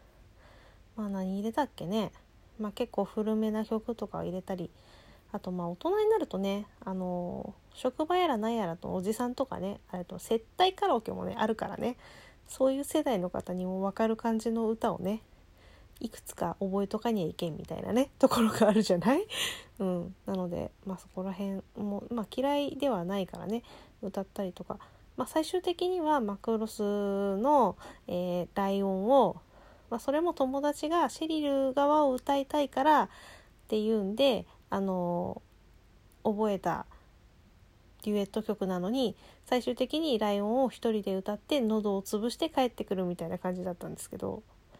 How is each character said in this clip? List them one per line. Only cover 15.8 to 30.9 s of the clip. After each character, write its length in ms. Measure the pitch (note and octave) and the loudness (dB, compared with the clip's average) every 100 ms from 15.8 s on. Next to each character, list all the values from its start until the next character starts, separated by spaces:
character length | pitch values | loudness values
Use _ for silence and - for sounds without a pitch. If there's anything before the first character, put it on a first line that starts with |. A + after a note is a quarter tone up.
| - - | -20 -12
い 100 | A3+ | -10
く 100 | - | -10
つ 160 | - - | -16 -4
か 200 | F3 - | -4 -2
覚 240 | G3 G3 | -2 0
え 40 | G3 | 0
と 120 | A3 | -2
か 120 | A#3 | 0
に 120 | A3 | 0
ゃ 20 | E3 | 0
い 80 | |
け 160 | - E3+ | -2 -6
ん 80 | D#3 | -6
み 80 | F3 | -8
た 100 | - | -8
い 60 | |
な 100 | - | 0
ね、 180 | A3 C#4 - | 2 0 4
<laughs> 40 | |
と 100 | C4 | 4
こ 120 | B3 | 6
ろ 80 | A3 | 4
が 180 | - G#3+ | 6 6
あ 40 | |
る 100 | G#3+ | 6
じ 120 | G#3 | 4
ゃ 40 | F3+ | 4
な 180 | F3 C#4+ | 4 2
い？ 120 | G#4+ - - - - - | 0 -4 -4 -6 -14 -4
う 40 | |
ん。 320 | F#3+ F3+ F3 F#3 - | -2 -2 -4 -10 -6
な 100 | F#3+ | -4
の 140 | F3+ | -2
で、 220 | E3+ - - G3 | -4 -6 -10 -10
ま 100 | F#3 | -10
あ、 20 | |
そ 100 | - | -10
こ 140 | - | -8
ら 100 | F#3+ | -6
辺 280 | F#3 G3 G3 - - | -4 -4 -6 -8 -8
も、 280 | G#3 G3+ - | -6 -6 -4
ま 140 | A#3+ | -6
あ、 40 | G3+ | -4
嫌 240 | - C4+ C#4+ | -2 0 2
い 200 | C#4+ C4+ | 0 -2
で 120 | C#4+ | 0
は 140 | G3+ | 0
な 160 | E3+ G3+ | -2 -2
い 80 | F3+ | -4
か 100 | E3+ | -6
ら 100 | F3 | -6
ね、 160 | A#3 - - - - | -6 -6 -18 -20 -12
歌 200 | G3 G3 | -8 -6
っ 40 | G3 | -6
た 180 | - | -6
り 100 | F#3+ | -6
と 100 | - | -8
か。 160 | F#3+ G#3 - - - - | -10 -12 -14 -20 -12 -8
ま 80 | B3 | -2
あ、 20 | |
最 160 | D#4 | -2
終 200 | D#4 F4+ | 0 -2
的 260 | F4+ F4 F4+ | -2 -2 -2
に 100 | F#4 | 0
は 200 | D4+ D4 | 2 2
マ 180 | G#3 G3+ | 0 -2
ク 180 | - A3 | -2 -2
ロ 120 | A3 | -2
ス 720 | - G#3 G#3 G3+ G3 G3+ G3 | -2 -2 0 0 0 0 2
の、 380 | B3+ D4 G#3 - - - - | 6 6 6 0 -12 -16 -6
え 380 | F3+ F3+ F3 | -4 -2 -2
ー、 40 | E3+ | -2
ラ 160 | - G3 | -2 0
イ 140 | G3 | 2
オ 40 | G3 | 0
ン 220 | F#3+ G#3 | 0 4
を、 320 | C4+ G3+ - - - - - - | 6 6 0 -12 -20 -20 -20 -8
ま 80 | A#3 | -4
あ、 20 | |
そ 120 | - | -2
れ 100 | D4 | 0
も 120 | F4 | 0
友 280 | D#4 C4 C#4 | 0 0 0
達 280 | D4 D4 | -2 -2
が 200 | D4+ | 0